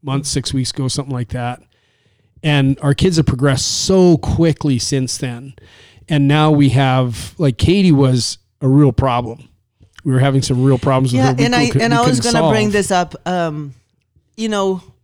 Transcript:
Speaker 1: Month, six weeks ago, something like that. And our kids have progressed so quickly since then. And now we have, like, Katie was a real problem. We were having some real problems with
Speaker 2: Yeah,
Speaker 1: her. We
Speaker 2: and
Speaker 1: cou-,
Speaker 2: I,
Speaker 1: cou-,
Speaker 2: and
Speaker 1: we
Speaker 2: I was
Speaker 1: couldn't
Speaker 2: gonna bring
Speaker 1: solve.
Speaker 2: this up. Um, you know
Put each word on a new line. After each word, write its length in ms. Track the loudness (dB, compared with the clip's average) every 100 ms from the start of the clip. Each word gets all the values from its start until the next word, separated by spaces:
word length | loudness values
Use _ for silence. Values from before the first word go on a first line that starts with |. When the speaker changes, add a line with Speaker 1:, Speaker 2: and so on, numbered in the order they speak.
Speaker 1:
Month, 240 | -4 -6 -4
six 260 | -6 -4
weeks 160 | -6 -6
ago, 160 | -6 -6
something 240 | -6 -8
like 160 | -8 -8
that. 300 | -8 -8 -10 _ _ _ _ _ _ _ _
And 360 | -2 0 0 0
our 140 | -2
kids 220 | 0 0 0
have 100 | 0
progressed 400 | 0 0 0 -4
so 500 | -6 0 4 4 4
quickly 600 | 0 0 0 0 -2 -2
since 380 | -2 -4 -4 -6
then. 360 | -8 -10 -14 -20 -20 -20 -20 _ -4
And 200 | 0 2
now 220 | 4 4
we 160 | 4 4
have, 640 | 4 2 2 0 -4 -12 -2
like, 200 | -2 0
Katie 340 | 0 2 4
was 460 | 4 4 2 -2 -8 _ _
a 80 | 0
real 240 | 4 4
problem. 560 | 2 0 -2 -4 -12 -18 _ _ _ _ -12
We 80 | -2
were 80 | 0
having 220 | 2 0
some 200 | 0 0
real 160 | 2 2
problems 340 | 2 0 0
with 60 | 2
Speaker 2:
Yeah, 80 | 0
Speaker 1:
her. 40 |
We 100 | 2
Speaker 2:
and 100 | 0
Speaker 1:
cou-, 60 | 2
Speaker 2:
I, 100 | 0
Speaker 1:
cou-, 100 | 0
Speaker 2:
and 120 | 0
Speaker 1:
we 60 | 2
Speaker 2:
I 80 | 2
was 140 | 0
Speaker 1:
couldn't 120 | 0
Speaker 2:
gonna 160 | 0 2
bring 160 | 0 0
Speaker 1:
solve. 60 |
Speaker 2:
this 160 | 0 0
up. 240 | -2 -2 -6 -6
Um, 480 | -4 -4 -6 -12 -16 _ _ _ _ _ -8
you 120 | -6
know 340 | -2 -2 -4 -10 _